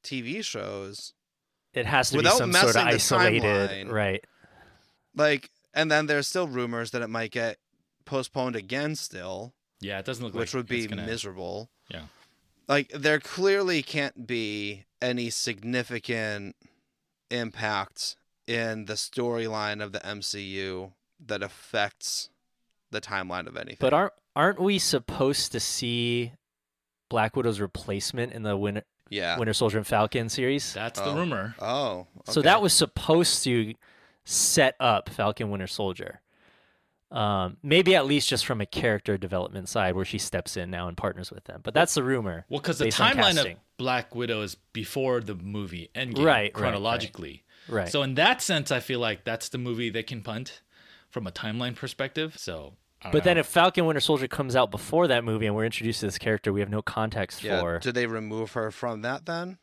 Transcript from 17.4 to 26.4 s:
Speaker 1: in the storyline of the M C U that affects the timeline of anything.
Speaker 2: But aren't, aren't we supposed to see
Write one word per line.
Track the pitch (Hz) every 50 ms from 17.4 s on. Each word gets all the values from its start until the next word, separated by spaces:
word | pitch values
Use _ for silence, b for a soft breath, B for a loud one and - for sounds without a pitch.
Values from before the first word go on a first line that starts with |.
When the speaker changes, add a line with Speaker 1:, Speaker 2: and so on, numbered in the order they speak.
| 117 110 - 104 110 107 107 98 95 - _ - - - - _ _ _ _ _ _
Speaker 1:
in | - 117 117 113 113 110 110 107
the | 101 107
storyline | 104 - - - 131 120 120 120 117 113 113 110 107 107 104 104 104
of | 104 101
the | 95 104 -
M | 98 104 101
C | 98 - - 101
U | 98 95 95 95 95 95 92 92 95 95 _ _ _ _ _ _ 151
that | 110 107 98
affects | 98 98 - - - - - 107 101 101 _ _ - - - - - - _ _ _ _ _ _ _ _ _ _ _ _
the | 107 107
timeline | - - 104 95 92 90 87 92 90 -
of | -
anything. | 82 - - - _
Speaker 2:
But | 139 127
aren't, | 143 160 196 196 - _ _ _ _
aren't | 143 156 185 202 -
we | 180 196 202 185
supposed | - - - 131 117 - - - 131 135 143 - - -
to | - 117
see | - - - - 127 120 120 120 120 120 120 120 120 120 - _